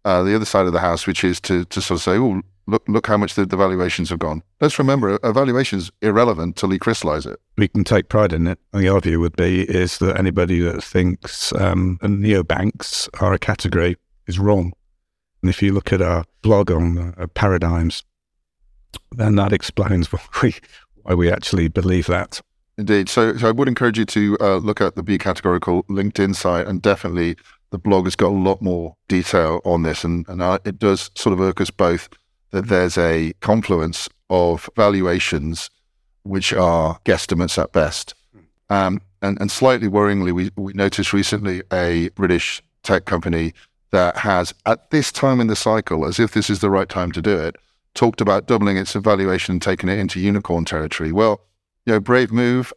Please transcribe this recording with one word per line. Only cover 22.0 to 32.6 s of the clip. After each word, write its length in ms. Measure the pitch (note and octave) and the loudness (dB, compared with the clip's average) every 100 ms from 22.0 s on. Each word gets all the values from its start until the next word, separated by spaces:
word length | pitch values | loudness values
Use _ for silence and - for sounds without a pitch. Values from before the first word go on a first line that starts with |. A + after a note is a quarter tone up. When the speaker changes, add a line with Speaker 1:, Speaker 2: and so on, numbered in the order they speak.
| E2+ | 0
Speaker 2:
that. 340 | F2 - - - _ _ - | -2 -4 -12 -18 _ _ -6
Speaker 1:
Indeed. 320 | G2+ G#2 F#2+ | 2 2 2
So, 280 | - A2+ G#2+ | 2 2 2
so 120 | A2+ | 0
I 40 | |
would 140 | A2+ C3+ | 2 0
encourage 320 | A#2+ B2 A2+ | 0 0 0
you 60 | |
to, 320 | G#2 - G#2 G2+ | 0 0 2 2
uh, 160 | G2+ F#2+ | 2 2
look 240 | G#2 G#2 | 0 0
at 140 | F#2+ | -2
the 80 | - | -2
B 160 | E2+ F#2+ | -2 -2
categorical 640 | G2 F2+ F#2 F2 - F2+ | -2 -2 0 0 0 -2
LinkedIn 520 | - G2 G2+ - G2 F#2+ | -2 -2 -2 0 0 0
site, 300 | F#2 F2 G2+ | -2 -2 -2
and 140 | F#2 | -2
definitely 540 | G#2+ G2 G2 F2 E2+ E2+ _ _ _ | 0 0 -2 -2 -2 -4 _ _ _
the 80 | F#2+ | -6
blog 260 | G#2 F#2+ | 0 2
has 120 | F#2 - | 2 0
got 120 | F#2 | 0
a 120 | G2 F#2 | 2 0
lot 140 | G2 | 0
more 340 | G2 F2 E2+ - - | -2 -4 -6 -12 -2
detail 520 | F#2 F2 F#2+ D#2+ E2 | -2 2 2 2 0
on 180 | - E2+ | 0 0
this. 220 | D#2+ D2+ | 0 -2
And, 240 | E2+ E2+ E2+ | -2 -4 -4
and, 120 | F2+ | -4
uh, 180 | F2+ F#2+ | -2 -2
it 140 | G#2 F#2+ | -4 -2
does 320 | G#2 G2 - | 0 0 -2
sort 180 | - - | -4 0
of 80 | F#2 | 2
irk 200 | F#2+ F2+ | 2 0
us 100 | G2 | -4
both 380 | - F2+ F2 - - _ _ _ | 0 0 0 -4 -20 _ _ _
that 180 | G2 | -6